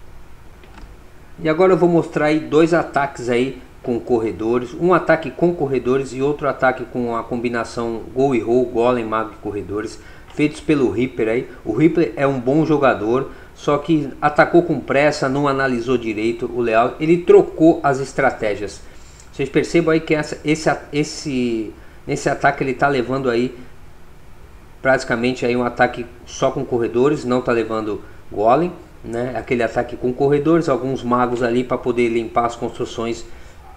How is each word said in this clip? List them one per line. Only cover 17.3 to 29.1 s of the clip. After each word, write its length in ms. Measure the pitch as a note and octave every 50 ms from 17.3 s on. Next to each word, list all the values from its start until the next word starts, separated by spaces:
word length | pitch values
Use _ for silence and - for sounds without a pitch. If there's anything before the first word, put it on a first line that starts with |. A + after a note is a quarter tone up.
| G3+ G3 - - - - D#3 E3 D#3+ D#3+ -
as 160 | C#3+ C3+ C3
estratégias. 800 | C3+ C3 - - C#3 B2 - - A2+ G#2+ G2+ G2 G#2 F#2+ - - - - - - - - - - - -
Vocês 180 | - - C#3 C3
percebam 420 | - D#3 - - - E3+ E3 D#3+
aí 80 | D#3+ D#3+
que 160 | D#3+ - D#3
essa, 240 | D3+ D3+ D3+ - - -
esse 260 | D3+ D#3 D#3+ - D#3+
a-, 120 | C#3+ - - -
esse, 800 | D3 D3 D3+ - - - - D#3 C3 B2+ B2 A#2+ A2+ A2 G#2+ G#2 - - - - - - -
nesse 220 | C3+ C#3+ C3 - D3
ataque 340 | C#3 - - C#3+ C#3 - D3
ele 100 | C3+ B2
tá 140 | - C#3+
levando 420 | C#3+ C3+ B2+ A#2 A#2+ C3 C#3 C3 B2
aí 260 | A#2 A#2 B2 C3 - - - - - - - - - - - - - - - - - - - - - - - - - -
praticamente 640 | - C3+ C3 C3 - - C3 A2+ A#2+ B2+ B2+ - C3
aí 100 | A#2+ A#2+
um 80 | B2 B2
ataque 440 | A#2+ A#2+ - B2 A#2+ - B2 A#2 - - - -
só 260 | - - - C3+ C3+
com 140 | C3+ C#3+ B2+
corredores, 580 | - B2+ A#2 A#2 G#2+ A2 A#2+ B2+ D3 D3+ - A2+
não 160 | B2 B2 B2+
tá 120 | B2+ B2+
levando 500 | A#2+ A#2 A2 A2 A2+ A2 G#2+ G#2+ G2+ F#2 - - - - - -
golem, 400 | - G2 G#2 A2+ B2+ D3 E3+ F3+ F3 - - - - - -
né? 300 | A#2